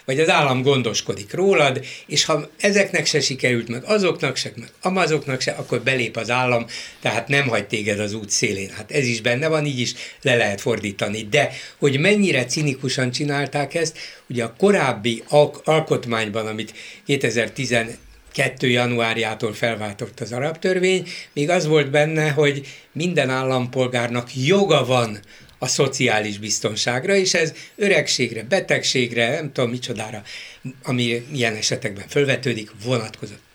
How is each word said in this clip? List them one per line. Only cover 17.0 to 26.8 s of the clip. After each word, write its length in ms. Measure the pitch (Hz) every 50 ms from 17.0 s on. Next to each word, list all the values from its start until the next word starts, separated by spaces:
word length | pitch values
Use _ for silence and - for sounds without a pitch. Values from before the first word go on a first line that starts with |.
| -
kétezertizenkettő 1600 | - 143 135 - 123 107 120 113 104 - - 131 120 120 117 113 117 117 - - - - - - - - - 135 131 135 135 - 127
januárjától 840 | 120 123 123 120 123 117 117 113 113 117 110 110 110 104 - 110 101
felváltott 680 | - - 117 113 101 107 104 101 - 123 101 - -
az 120 | 123 104
arab 280 | 120 123 135 156 165 165
törvény, 480 | - 190 185 180 180 185 190 185 - - - - - - _
még 160 | 147 147 156
az 160 | 175 185 160
volt 240 | 151 156 156 143 135
benne, 400 | 135 147 147 156 160 156 151 156
hogy 380 | 143 147 151 143 139 139 139 - - - - _
minden 380 | _ 139 160 185 175 165 139 131
állampolgárnak 1000 | 131 131 131 131 131 127 123 123 - 135 127 120 127 120 120 123 120 123 120 - -
joga 500 | 131 131 147 190 196 202 196 156 143 127
van 340 | 117 131 123 117 110 107 104 - - - - - - - _ -
a 40 | 131
szociális 680 | - - 147 131 - - 131 120 107 107 107 107 104 101
biztonságra, 800 | 104 107 - - - 113 107 104